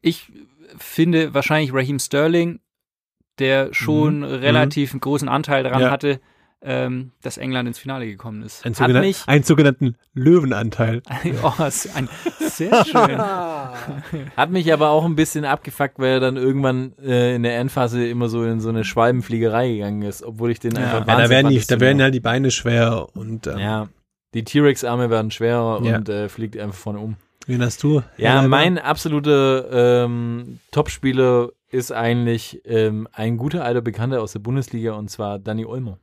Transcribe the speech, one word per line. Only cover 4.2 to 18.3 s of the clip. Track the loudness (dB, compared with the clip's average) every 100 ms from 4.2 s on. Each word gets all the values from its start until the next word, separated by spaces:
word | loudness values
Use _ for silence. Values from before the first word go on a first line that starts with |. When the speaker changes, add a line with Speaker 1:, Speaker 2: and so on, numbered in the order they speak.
Speaker 1:
relativ | -4 -2 2 4 2 0 -2
Speaker 2:
Mhm. | -4
Speaker 1:
einen |
großen | -2 -2 0
Anteil | -2 0 0
daran | 0 2
Speaker 2:
Ja. | 2
Speaker 1:
hatte, | 2 -2 -2 _ _ _ _
ähm, | -6 -4 -4 -6 -10 _
dass | -12 -8
England | -6 -4 -6
ins | -8
Finale | -10 -10 -10
gekommen | -12 -14 -14
ist. | -14 -10 -8
Speaker 2:
Ein |
Speaker 3:
Hat | 0
Speaker 2:
sogenan-, | 4 6
Speaker 3:
mich | 4 0 2
Speaker 2:
einen | 2
sogenannten | 6 6 6 4 -2 -4 _
Löwenanteil. | 0 4 6 4 -2 -4 -2 -2 -2 -6 -6
Speaker 1:
<laughs> | -4 -2
Oh, | -2 0
ist | -4 -4 -8 -8
ein, | -8 -6 -10 -6
sehr | -8 -4 2 2
schön. | 4 2 2 0
Speaker 3:
<laughs> | -4 -4 -6 -8 -10 -12 -12 -12 -10 -12 -10 -2
Hat | 0
mich | 0 2
aber | 4 4
auch | 4
ein | 2 2
bisschen | 2 0
abgefuckt, | -2 -4 -6 -6 -6 -2
weil | 0
er | 2
dann | 0 0
irgendwann, | 0 2 0 0 -4 -10
äh, | -2 2 2
in | 2
der | 0 -2
Endphase | -2 -2 -2 0 -2
immer | -2
so | -2